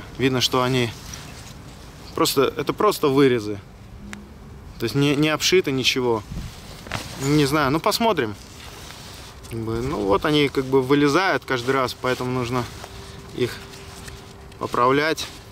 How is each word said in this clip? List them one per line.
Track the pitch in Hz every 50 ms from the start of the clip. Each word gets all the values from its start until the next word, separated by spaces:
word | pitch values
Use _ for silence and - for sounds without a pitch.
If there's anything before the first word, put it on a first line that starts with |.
| - - - -
Видно, | 123 131 131 123
что | - - - 131
они | 123 127 131 127 120 110 - - - - - - - - - - - - - - - - - - - - - - - - -
просто, | - 165 - - 139 131 - -
это | - 143 - 131
просто | - 214 208 - - -
вырезы. | 143 135 139 143 131 123 117 104 104 101 98 - - - - - - - - - - - - - - - - - - - - - - -
То | - 120
есть | 110 -
не, | 139 143 147 143
не | 143 151 156
обшито | 151 147 - - 180 185 180 151
ничего. | 135 131 117 - - 135 123 120 113 107 95 - - - - - - - - - - - - - - - - - - -
Не | 135 139 147 151 143
знаю, | 135 147 156 143 127
ну, | 147 160
посмотрим. | - 214 - - 233 226 202 151 120 107 101 - - - - - - - - - - - - - - - - - - - - - - -
Как | 117 113
бы, | 110 110 113 117
ну, | 123 139 165 202 208
вот | 190 202 190 165
они | 156 151 151 143
как | 131 - 139 131
бы | 131 135 135
вылезают | 127 127 143 143 147 143 139 175 196 185 151 131 -
каждый | - 131 120 117 131
раз, | 139 135 127 117 - -
поэтому | - 127 127 123 127 123
нужно | 127 127 120 117 127 123 117 - - - - - - - - - - - - - -
их | - 123 110 - - - - - - - - - - - - - - - - - - - - -
поправлять. | - 107 - - 123 120 127 135 143 151 156 147 - - - - - - -